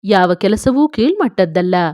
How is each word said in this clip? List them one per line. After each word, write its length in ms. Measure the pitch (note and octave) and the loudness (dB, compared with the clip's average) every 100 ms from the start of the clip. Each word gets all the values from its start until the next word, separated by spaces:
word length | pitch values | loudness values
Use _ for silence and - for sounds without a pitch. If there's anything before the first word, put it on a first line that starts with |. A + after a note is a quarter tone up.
ಯಾವ 300 | G3 G3+ F3+ | 0 2 2
ಕೆಲಸವೂ 500 | F3+ G3 G#3+ C4+ C4 D4+ | 0 0 0 0 0 0
ಕೀಳ್ಮಟ್ಟದ್ದಲ್ಲ 880 | C4 A#3+ G4+ D4 - F3+ D#3+ F3+ F#3 E3+ | 0 -2 0 -2 -2 -2 0 0 0 -2